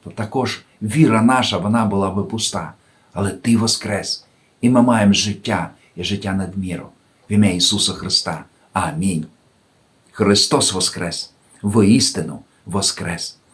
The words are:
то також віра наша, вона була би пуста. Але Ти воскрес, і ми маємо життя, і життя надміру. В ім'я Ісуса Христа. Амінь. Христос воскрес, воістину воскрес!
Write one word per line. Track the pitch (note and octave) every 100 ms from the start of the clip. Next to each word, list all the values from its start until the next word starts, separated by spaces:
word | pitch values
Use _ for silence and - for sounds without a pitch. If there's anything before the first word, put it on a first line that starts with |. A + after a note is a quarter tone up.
то | G2
також | F#2 G#2+ C3+ A#2+ - _ -
віра | G#2+ C#3 C#3 A2
наша, | A#2 D#3 - F#2
вона | G2 A#2
була | G#2+ G2 F#2+
би | F#2+
пуста. | F2 A2 - F#2 E2 - _ _ _
Але | - G2+
Ти | F#2+ A#2 A2+
воскрес, | A2 - G#2 G2 - - _ _ _ -
і | A#2+
ми | B2+
маємо | B2 A2+ G2+
життя, | G2 G#2+ G2 - F#2+ E2 - _ -
і |
життя | F2 G2+ G2+
надміру. | F#2+ F2+ G2 F#2 E2 - _ _ _ -
В |
ім'я | G#2 G2+
Ісуса | F2 F2 G2+ -
Христа. | E2+ F2 - - D#2+ - _ _
Амінь. | F#2+ E2+ D#2 F#2+ E2 D#2 _ _ _ _ _ _ _ _
Христос | - G2+ G2+ - - -
воскрес, | F#2 - - F2 - - _ _ -
воістину | G#2 A2+ G2 C3 - F#2+ D#2+ - - _ -
воскрес! | F#2+ - - E2+ E2+ - - _